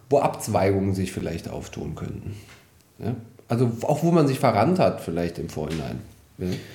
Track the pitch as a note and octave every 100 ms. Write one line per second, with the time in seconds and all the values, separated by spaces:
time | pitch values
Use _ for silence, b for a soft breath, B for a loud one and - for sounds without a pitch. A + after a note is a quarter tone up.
0 | - C#3+ D#3+ - - F#2+ G2 G2 G2 F#2+
1 | F#2 - E2+ E2 - - - - - -
2 | - - - G2+ B B B B _ -
3 | - B2+ - - - A#2 B2 - - D3
4 | E3+ E3 C#3 C3 B2+ G#2 C3+ F#3 G2+ -
5 | - E2+ E2+ - D#2 - D2+ D#2+ C2+ A#1+
6 | - - _ - F2+ F#2 B